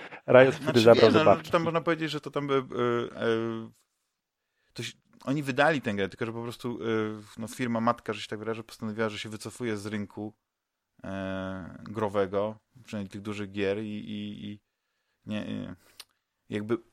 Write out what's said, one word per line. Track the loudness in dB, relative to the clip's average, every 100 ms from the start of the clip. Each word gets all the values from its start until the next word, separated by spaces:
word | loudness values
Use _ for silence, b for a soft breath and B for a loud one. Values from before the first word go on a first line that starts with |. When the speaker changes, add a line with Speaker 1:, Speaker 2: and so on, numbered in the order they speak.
| B B 8
Speaker 1:
Riot | 10 10
Speaker 2:
Znaczy, | 6
Speaker 1:
wtedy | 2 6
zabrał | 10 10 10
Speaker 2:
nie, |
no, | 8
Speaker 1:
zabawki. | 6 6 4
Speaker 2:
tam | 0
można | 2 0
powiedzieć, | 0 -2 -2
że | -6
to | -6
tam | -6 0
by, |
y, | -2
y, | -2 -2 0 0 -2 -4 -2 0 -2 -8 -12 _ _ _ _ _ _ _ _ _ _
to | -12
się, | -12 -14 _ _ -4
oni | -4
wydali | -2 2 2 2
tę | -2
grę, | -2 -4
tylko | -4 -8
że |
po | -8
prostu, | -10 -10 -10 -6
y, | -2 -2 -2 -8 -16 -14
no, | -12
firma | -6 -4 0
matka, | 0 0 -4
że | -8
się | -8
tak | -8
wyrażę, | -6 -8
postanowiła, | -10 -10 -10 -4 -4
że | -4
się | -10
wycofuje | -10 -12 -8 -6 -6
z | -6
rynku, | -6 -8 -10 -12 -14 _ _ _ _ _ _
e, | -10 -8 -6 -6 -8 -10 -12 -14
growego, | -10 -4 -2 0 0 0 -2 -6 _ -20
przynajmniej | -12 -10 -8
tych | -10
dużych | -10 -8 -8
gier | -2 -2 -2
i, | -4
i, | -10 -10 -10 -10 -10 -12
i | -14 _ _ _ _ _ _ -10
nie, | -8 -6
nie, | -8 -8 -14 b b -20 _ _ _ -10
jakby | -8 -4 -4 -4